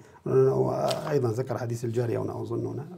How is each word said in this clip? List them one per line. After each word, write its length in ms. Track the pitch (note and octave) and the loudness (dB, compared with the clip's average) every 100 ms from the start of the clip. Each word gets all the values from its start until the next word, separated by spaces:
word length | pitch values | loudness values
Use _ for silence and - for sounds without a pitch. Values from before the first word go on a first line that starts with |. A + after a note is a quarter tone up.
| - - C3+ | -12 -10 2
وأيضًا 1040 | C3 C3 C3 C3 C3+ C#3 C3 D#3 C#3+ B2 | 6 6 4 2 0 0 -2 0 0 2
ذكر 300 | A2 B2+ A2+ | 0 -2 -4
حديث 260 | A#2+ A#2 | -4 -4
الجارية 340 | A#2+ A2+ A#2+ A2 | -2 -2 0 -2
هنا 240 | G#2+ A2+ | -4 -6
أظن 240 | G#2+ A#2 A#2 | -6 -4 -4
هنا 200 | A#2 D#3+ | -6 -10